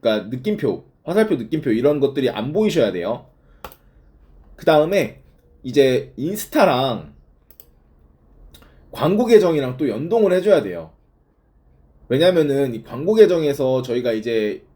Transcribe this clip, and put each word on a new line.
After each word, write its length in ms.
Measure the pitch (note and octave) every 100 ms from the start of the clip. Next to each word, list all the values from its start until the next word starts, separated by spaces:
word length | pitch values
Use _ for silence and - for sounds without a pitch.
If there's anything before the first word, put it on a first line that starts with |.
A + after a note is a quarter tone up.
그러니까 280 | A#2 G#2+ G#2
느낌표, 560 | B2 G#3 G#3 C3 E2+ - _
화살표 340 | - F#3+ G#3+ D3+
느낌표 340 | A2 D#3+ C#3
이런 280 | A2+ C3+ D3
것들이 320 | C#3+ C#3 B2+
안 220 | - A#2+
보이셔야 400 | E3 G#3+ D#3+ A2
돼요. 340 | F2+ F2+ A#2+ - _ _ _ - - _ _ _ _ _ - - -
그 80 |
다음에 580 | - D#3 D#3+ G3 B2 - _ _ _ _
이제 500 | B2+ C#3 C3+ B2+ - -
인스타랑 1000 | D3 G#3 - D4 G3 B2+ C3+ G#2+ D#2 - _ _ _ _ _ _ _ _ _ _ _ _ - - - _ _
광고 320 | - D3 G#3
계정이랑 520 | A#3 A3 F3+ D#3 B2+ C3
또 120 | D3
연동을 440 | G#2+ D#3+ A3+ G3+
해줘야 300 | F3+ F#3 F3+
돼요. 300 | G#2 F2 D#2+ _ _ _ _ _ _ _ _ _ _ _ -
왜냐면은 680 | C3 F3 F3+ D3 C#3 C#3
이 80 | A2+
광고 320 | - A#2+ E3
계정에서 680 | G#3+ G3+ F3 D3+ C3+ C3 C3
저희가 300 | B2+ A#2+ B2
이제 520 | A2 A2 A2+ G#2+ - -